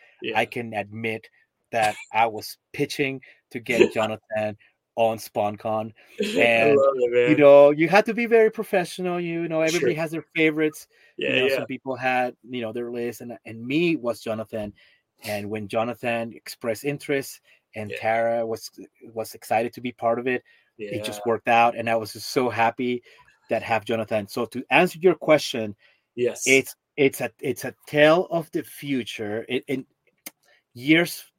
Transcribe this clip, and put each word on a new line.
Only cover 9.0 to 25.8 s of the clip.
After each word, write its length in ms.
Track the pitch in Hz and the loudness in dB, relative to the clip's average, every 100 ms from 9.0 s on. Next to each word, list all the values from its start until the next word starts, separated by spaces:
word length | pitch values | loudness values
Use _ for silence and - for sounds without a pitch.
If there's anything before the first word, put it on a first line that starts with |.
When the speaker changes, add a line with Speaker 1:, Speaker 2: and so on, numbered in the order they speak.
| 180 175 | -6 -4
Speaker 2:
You 260 | 175 170 170 | -4 -6 -4
know, 120 | 160 | 0
everybody 320 | 160 170 131 | 0 0 0
Speaker 1:
Sure. 80 | 156 | -2
Speaker 2:
has 100 | 160 | -4
their 140 | 160 - 160 | -8 -6 2
favorites. 520 | 156 156 156 151 - _ _ - | 2 2 -2 -2 -20 _ _ -6
Speaker 1:
Yeah, 120 | 139 | -2
Speaker 2:
You 80 | 131 | 0
know, 60 | 131 | 2
Speaker 1:
yeah. 60 | 135 | 0
Speaker 2:
some 100 | 120 | -4
people 280 | 127 131 123 | -10 -8 -4
had, 400 | 127 127 127 - 110 | -2 0 -2 -6 -12
you 120 | 127 | -8
know, 120 | 110 | -6
their 180 | 120 120 | -8 -8
list, 300 | 120 120 - | -6 -8 -8
and, 160 | 120 113 - | -14 -16 -16
and 200 | 113 120 | -12 -4
me 300 | 147 175 151 | 0 0 0
was 240 | 120 110 | -4 -6
Jonathan. 520 | 117 110 113 113 104 - _ _ _ _ 104 | -6 -8 -6 -8 -8 -12 _ _ _ _ -8
And 240 | 104 101 | -8 -6
when 180 | 107 101 | -8 -4
Jonathan 640 | 113 117 117 123 117 117 | -4 -4 -4 -4 -4 -6
expressed 500 | - - - 117 110 143 | -12 -18 -10 -6 -4 -4
interest 560 | 143 - 139 131 - _ _ _ 107 | -6 -4 -4 -4 -14 _ _ _ -12
and 160 | 107 | -10
Speaker 1:
Yeah. 60 | 120 | -6
Speaker 2:
Tara 480 | 113 113 117 117 113 | -2 0 0 -2 -4
was, 240 | 113 - - 95 _ 117 | -8 -12 -20 -20 _ -16
was 220 | 113 107 - | -12 -12 -12
excited 380 | - 113 117 | -2 -2 -2
to 80 | - | -6
be 100 | 123 | -12
part 260 | - 117 117 | -4 -2 0
of 80 | 127 | -2
it, 160 | 123 _ _ _ - 104 | -4 _ _ _ -16 -10
it 140 | 110 | -8
just 180 | 110 107 | -8 -6
Speaker 1:
Yeah. 40 | 117 | -2
Speaker 2:
worked 220 | 110 - | -2 2
out. 300 | 117 117 117 | 4 4 2
And 120 | 113 | -2
I 60 | 113 | -2
was 180 | 107 | -4
just 160 | 113 - | -12 -4
so 180 | 139 127 | -2 -2
happy 540 | 110 117 117 123 123 _ _ _ _ - | 0 -2 0 -4 -4 _ _ _ _ -6
that 140 | 113 | -6
have 220 | 101 110 104 | -2 -4 -2
Jonathan. 420 | 113 107 110 101 | -4 -2 -4 -4
So 180 | - 117 | -6 -6
to 160 | 120 - | -8 2
answer 280 | 135 175 160 | 4 4 2
your 160 | 180 165 | 2 2
question, 600 | - 151 - 120 107 101 | 4 2 2 -6 -6 -10